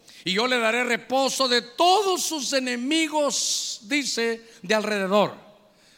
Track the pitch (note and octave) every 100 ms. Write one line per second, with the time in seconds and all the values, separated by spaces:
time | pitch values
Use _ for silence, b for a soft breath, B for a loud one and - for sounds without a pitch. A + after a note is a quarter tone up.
0 | B B - F#3+ B3 B3 A3 A#3 A#3+ A#3
1 | - C4 C4+ - C4 A#3+ A#3+ - F4 G4
2 | G4 F4 - D#4 G#3 C4 B3+ A#3+ B3+ D#4+
3 | D#4 D4+ C#4+ - - - - - G#3 D4
4 | B3 - A#3 A3+ B B F3+ G#3+ G#3 G#3
5 | F#3+ G#3 D#3 - - - _ b b